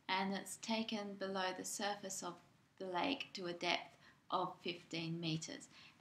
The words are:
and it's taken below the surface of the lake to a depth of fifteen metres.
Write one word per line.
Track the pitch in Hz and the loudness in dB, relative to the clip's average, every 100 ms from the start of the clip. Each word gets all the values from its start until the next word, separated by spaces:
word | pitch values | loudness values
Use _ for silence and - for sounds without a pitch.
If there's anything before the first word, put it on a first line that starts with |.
| - | 0
and | 190 196 | 2 4
it's | 196 - - | 0 -4 -6
taken | - 220 226 220 202 196 | 0 2 2 0 -2 -4
below | 196 190 185 185 | -2 0 0 0
the | |
surface | 190 - 202 202 190 - | -4 0 0 0 -2 -4
of | 180 175 - - _ - | -6 -8 -14 -20 _ -8
the | |
lake | 190 175 180 - - | -2 2 4 2 -2
to | - 175 | -6 -4
a | |
depth | 175 175 - - - - - - | 0 2 2 0 -16 -20 -18 0
of | 185 175 - | 2 2 -2
fifteen | - 175 - 165 165 165 | -4 -4 -2 -2 0 0
metres. | 165 156 - - - - - - | 2 2 0 -8 -12 -18 -20 -4